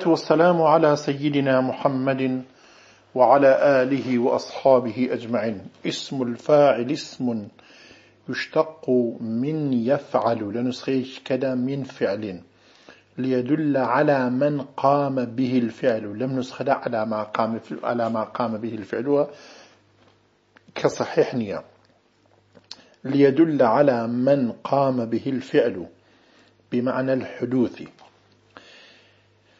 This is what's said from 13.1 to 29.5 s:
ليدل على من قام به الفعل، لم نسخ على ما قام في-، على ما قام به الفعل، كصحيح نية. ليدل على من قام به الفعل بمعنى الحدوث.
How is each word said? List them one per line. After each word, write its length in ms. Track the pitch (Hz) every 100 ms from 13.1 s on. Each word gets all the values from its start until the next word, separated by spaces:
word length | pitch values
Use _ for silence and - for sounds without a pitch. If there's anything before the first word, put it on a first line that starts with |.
| -
ليدل 600 | 127 127 123 151 151 139
على 520 | 120 127 151 139 123
من 320 | 127 143 147
قام 640 | 131 - 135 143 143 135 117
به 320 | 113 127 127
الفعل، 460 | 117 - 131 110
لم 360 | 104 104 131 135
نسخ 220 | 123 -
على 440 | 131 135 - 117 110
ما 180 | 107
قام 360 | 104 - 113 113
في-، 240 | - -
على 260 | 117 120 113
ما 140 | 113
قام 340 | 107 - 120 110
به 160 | 113
الفعل، 540 | 113 95 110 131 143 143 - - - - _ _ _ _ _ _ _ _ _ _ -
كصحيح 600 | 143 - 123 - 139 131
نية. 280 | 104 80 - _ _ _ _ _ _ _ _ - _ - _ _
ليدل 600 | 131 139 139 135 165 143
على 440 | 120 117 147 120 117
من 440 | 120 127 143 120
قام 540 | 98 - 139 139 127 117
به 180 | 117 135
الفعل 640 | 131 - 147 120 92 - - _ _ _ _ _ _ _
بمعنى 420 | 123 123 127 131
الحدوث. 720 | 135 107 - 120 127 117 - - - - _ _ _ _ - - - - _ _ _ _ _ _